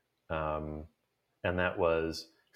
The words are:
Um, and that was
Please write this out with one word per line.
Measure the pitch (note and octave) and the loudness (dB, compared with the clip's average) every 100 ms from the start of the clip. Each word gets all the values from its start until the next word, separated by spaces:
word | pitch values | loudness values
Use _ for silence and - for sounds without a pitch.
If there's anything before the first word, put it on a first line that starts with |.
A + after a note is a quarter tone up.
| _ _ - | _ _ -6
Um, | D#2+ D#2 D#2 D2+ D2+ D#2+ _ _ _ _ _ | -2 0 -2 -4 -8 -10 _ _ _ _ _
and | F#2+ F2+ | -2 2
that | F2+ - | 0 2
was | F2 E2 E2 D#2 - _ _ | 2 4 0 -4 -10 _ _